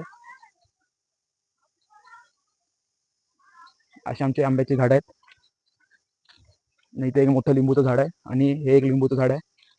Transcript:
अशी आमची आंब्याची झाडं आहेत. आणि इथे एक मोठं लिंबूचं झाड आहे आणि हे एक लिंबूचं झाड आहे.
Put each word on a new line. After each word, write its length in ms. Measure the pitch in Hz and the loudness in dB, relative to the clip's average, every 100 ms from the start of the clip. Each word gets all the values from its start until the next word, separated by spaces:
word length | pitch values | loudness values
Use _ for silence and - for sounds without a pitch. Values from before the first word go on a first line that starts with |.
| - 906 988 1017 855 762 762 _ 784 _ _ _ _ _ _ _ _ _ _ 427 466 466 480 _ _ _ _ _ _ _ _ _ _ _ _ - - _ _ - 123 | -10 -18 -20 -20 _ _ _ _ _ _ _ _ _ _ _ _ _ _ _ -20 -20 -20 _ _ _ _ _ _ _ _ _ _ _ _ _ -20 -20 _ _ -18 -14
अशी 180 | 123 | -8
आमची 200 | 135 139 | -6 -2
आंब्याची 320 | 135 131 131 131 | -2 -2 -2 0
झाडं 180 | 123 | 2
आहेत. 180 | 139 - _ _ _ _ _ _ _ _ _ _ _ _ _ _ _ _ _ _ | 2 -2 _ _ _ _ _ _ _ _ _ _ _ _ _ _ _ _ _ _
आणि 140 | - 131 | -8 -4
इथे 140 | 139 | 0
एक 80 | 139 | 2
मोठं 240 | 131 143 | 2 2
लिंबूचं 300 | 135 135 135 | 2 2 2
झाड 160 | 127 123 | 2 0
आहे 100 | 156 - - | -2 -6 -6
आणि 140 | 131 139 147 | -2 0 0
हे 120 | 135 135 | 2 2
एक 80 | |
लिंबूचं 320 | 135 135 131 131 | 4 0 0 0
झाड 160 | 127 | 0
आहे. 80 | 143 - _ _ | -2 -8 _ _